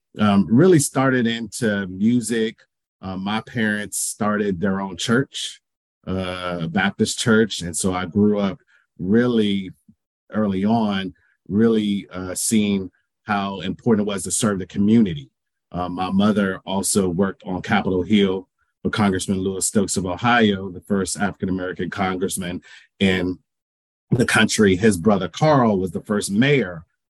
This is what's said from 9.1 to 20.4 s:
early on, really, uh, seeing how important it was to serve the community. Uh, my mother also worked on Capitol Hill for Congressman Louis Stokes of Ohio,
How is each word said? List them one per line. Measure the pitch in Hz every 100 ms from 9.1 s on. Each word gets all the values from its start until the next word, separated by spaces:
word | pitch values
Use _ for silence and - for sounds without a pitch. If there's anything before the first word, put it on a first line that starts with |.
| 113 123 117 104 98 92 - _ _ _ _ _
early | 107 107 95 101
on, | 117 107 98 95 - _ _ -
really, | 98 113 110 107 101 -
uh, | 90 92 90
seeing | - 113 104 98 92 _ _ _
how | - 101 98 98
important | 87 - 127 107 104
it |
was | 98
to | 92
serve | - 110 98
the | 92
community. | 101 101 113 104 76 67 _ _ _ _
Uh, | 85 90
my | 90 92
mother | 95 104 104 98 92 -
also | 95 92 104 92
worked | 85 95 - -
on | 90
Capitol | - 107 95 92
Hill | 87 107 98 95 - _ _ _
for | 104
Congressman | - 101 92 - 95
Louis | 95 95 -
Stokes | 110 92 -
of | 92
Ohio, | 87 120 120